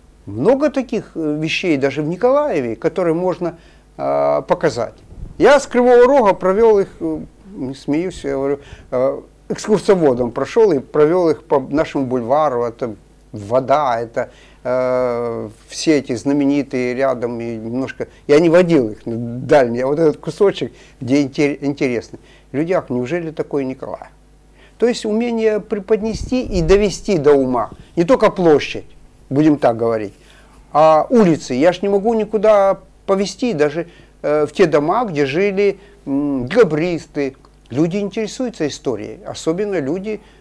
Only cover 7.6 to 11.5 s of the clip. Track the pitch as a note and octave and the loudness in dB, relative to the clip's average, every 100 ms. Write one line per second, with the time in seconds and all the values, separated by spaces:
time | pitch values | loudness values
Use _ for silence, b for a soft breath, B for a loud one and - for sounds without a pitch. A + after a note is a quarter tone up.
7.6 | C3+ C3 - D3+ F3+ - C#3+ C#3 C#3 C#3 | -10 -8 -4 -4 -4 -8 -6 -4 -4 -4
8.6 | B B B B2+ C3 C#3 - _ - - | B B B -2 -2 -4 -12 _ -12 -10
9.6 | - G3+ - F#3+ D3+ A#2+ A#2+ C3+ C3+ A#3 | 0 0 2 4 4 2 -2 -4 -2 2
10.6 | A3 C#3 - D3+ D3+ F3+ E3 D3 - | 4 2 -2 2 2 4 0 -2 0